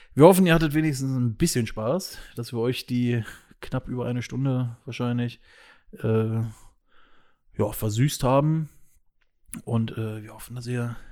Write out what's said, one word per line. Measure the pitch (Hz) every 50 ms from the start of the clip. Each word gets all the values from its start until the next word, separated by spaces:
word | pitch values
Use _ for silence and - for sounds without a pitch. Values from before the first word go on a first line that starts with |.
| - - -
Wir | 127 147
hoffen, | 180 190 180 190
ihr | 175 165
hattet | 165 160 151 143
wenigstens | 156 156 156 139 127 135 135 131
ein | 131 123 120 107
bisschen | - 170 170 - 127 113 107
Spaß, | - 113 107 117 151 185 - - - - - - -
dass | - 117 -
wir | 123 117
euch | 117 123 127 - -
die | - 123 123 123 120 120 117 110 - - - _ _ - _
knapp | - - - 127 -
über | - 117 123 120
eine | 120 120 123
Stunde | 117 - 123 123 135 139 127 127 123 120 117 - _
wahrscheinlich, | 131 120 - 123 123 120 120 120 117 - - _ _ - - - - - _ _ -
äh, | - - - 113 110 110 110 110 113 113 113 110 110 - - - _ _ _ _ _ - - _ - - _ _ _ _ _ _ -
ja, | - 101 -
versüßt | - - 110 110 101 113 135 151 - - -
haben. | 123 131 139 147 151 160 160 156 147 - - - - _ _ _ _ _ _ _ _ _ _ _ - - - -
Und, | - 110 113 113 110
äh, | - 113 113 110 107 110 107
wir | 107 107
hoffen, | - - - 120
dass | 123 120
ihr | 120 123 123 120 120 120 - - -